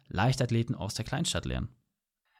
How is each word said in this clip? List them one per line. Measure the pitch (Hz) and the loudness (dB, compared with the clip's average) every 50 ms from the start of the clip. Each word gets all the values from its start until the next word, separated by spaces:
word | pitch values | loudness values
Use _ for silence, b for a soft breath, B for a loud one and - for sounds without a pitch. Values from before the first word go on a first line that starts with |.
| B _ | B _
Leichtathleten | - - 104 127 131 - 131 113 117 113 117 - 110 | 0 2 4 4 4 4 2 2 2 2 2 0 -2
aus | - 87 98 - | -4 -4 -6 -4
der | - 117 | -6 -6
Kleinstadt | - - 139 165 - - 85 - | -4 -4 -2 -2 -2 -2 -2 -2
lernen? | 64 64 64 - - - _ _ _ _ _ _ _ _ _ _ _ _ _ | -2 -2 -2 -4 -6 -8 _ _ _ _ _ _ _ _ _ _ _ _ _